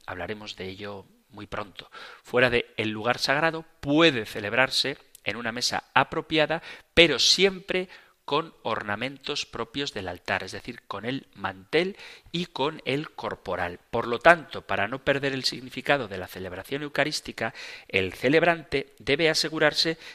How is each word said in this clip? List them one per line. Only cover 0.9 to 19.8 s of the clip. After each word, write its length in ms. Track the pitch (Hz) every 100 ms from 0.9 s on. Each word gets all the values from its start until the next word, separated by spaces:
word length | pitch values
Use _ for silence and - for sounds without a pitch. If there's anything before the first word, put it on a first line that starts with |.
| 101 - _ _
muy 180 | 104 104
pronto. 440 | - 104 - - - - -
Fuera 280 | - 123 123
de 160 | 120 - -
el 140 | 110
lugar 280 | 107 110 123
sagrado 460 | - 139 165 160 - _
puede 460 | 139 147 165 127 107
celebrarse 720 | 113 101 117 131 - 131 147 _ -
en 140 | - 107
una 160 | 120
mesa 320 | 120 - - -
apropiada, 680 | 127 135 160 151 156 147 165 - - _
pero 240 | - 170 120
siempre 720 | - - 190 190 - 185 185 - - _
con 300 | - 143 165 -
ornamentos 800 | 123 107 104 104 127 139 - 143
propios 480 | - 117 113 139 139
del 160 | 107 92
altar, 360 | 90 - 95
es 80 | 92
decir, 300 | 101 - 120 -
con 180 | 101
el 220 | 110 135 -
mantel 600 | - 95 95 98 151 185 208 - - -
y 140 | 170 175
con 340 | - 156 156 -
el 240 | 135 156
corporal. 720 | - 110 - - 90 87 87 _
Por 160 | 117 113
lo 120 | 117
tanto, 440 | 165 170 135 98
para 260 | - 98 101
no 160 | 135
perder 300 | - 139 139
el 100 | 135
significado 640 | 123 135 127 - 123 143 107
de 80 | 95
la 100 | 90
celebración 560 | 90 92 90 - 139
eucarística, 720 | 147 - 147 151 - - 113 - - - -
el 260 | 95 95
celebrante 800 | 90 127 156 170 165 147 139 - -
debe 300 | 104 143 160
asegurarse 720 | 156 160 156 151 143